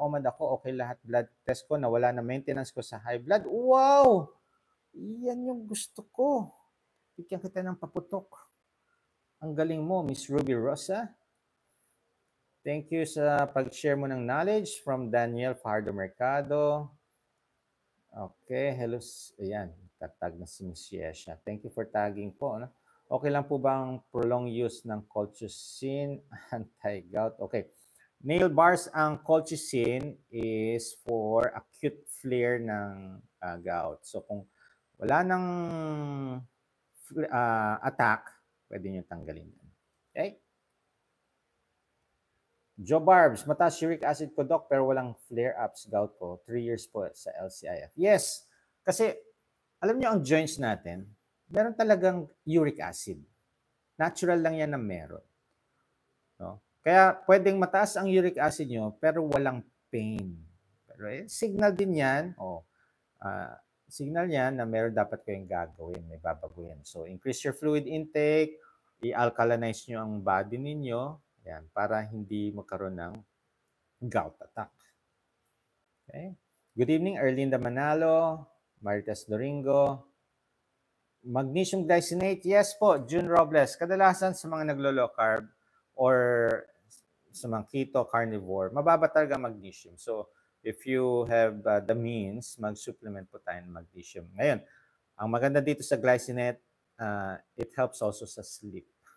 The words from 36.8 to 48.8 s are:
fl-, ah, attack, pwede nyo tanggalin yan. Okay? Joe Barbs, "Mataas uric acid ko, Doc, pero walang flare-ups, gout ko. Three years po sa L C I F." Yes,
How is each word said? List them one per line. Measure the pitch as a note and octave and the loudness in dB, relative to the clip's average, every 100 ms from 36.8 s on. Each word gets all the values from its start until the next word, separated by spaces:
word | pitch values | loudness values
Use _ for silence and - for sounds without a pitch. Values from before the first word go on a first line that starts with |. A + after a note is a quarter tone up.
| _ _ | _ _
fl-, | - - D3+ | -12 -6 -2
ah, | B2+ A#2+ A2+ G#2+ G#2+ | 0 2 2 0 -2
attack, | C3+ - A#2 A2 - - _ _ - | -4 0 2 2 -2 -20 _ _ -14
pwede | G2+ F#2+ | -10 -8
nyo | F#2+ F2 | -8 -10
tanggalin | E2+ D#2+ D#2 D#2+ | -12 -12 -12 -14
yan. | - - _ _ _ _ | -20 -20 _ _ _ _
Okay? | - F#3 G#3 _ _ _ _ _ _ _ _ _ _ _ _ _ _ _ _ _ _ _ _ _ _ _ - | -6 -6 -8 _ _ _ _ _ _ _ _ _ _ _ _ _ _ _ _ _ _ _ _ _ _ _ -12
Joe | G2 D#3 | 2 4
Barbs, | D#3 F#3 D#3 A2 C#3+ | 8 10 8 4 -2
"Mataas | - E3+ D#3+ | 2 2 2
uric | D#3+ E3 | -2 0
acid | C#3+ D3+ D3+ - | -2 -2 -4 -4
ko, | |
Doc, | C3+ E3 - | 0 0 2
pero | C3+ C3 | 2 2
walang | C3 B2 A2+ - | 0 -2 -8 -8
flare-ups, | A#2 B2 - A2 - - | -2 -2 0 -6 -6 -4
gout | G#2 G#2 - | -2 -2 -4
ko. | F2 F2+ | -10 -10
Three | - A#2+ | -8 -6
years | A#2 A2+ | -4 -6
po | - A2 F#2 - | -6 -8 -8 -10
sa | - - | -14 -10
L | F#2+ | -10
C | - | -10
I | - E2+ D2 | -10 -10 -10
F." | - | 0
Yes, | F#3+ F#3+ - - - _ _ _ | 4 4 2 -6 -12 _ _ _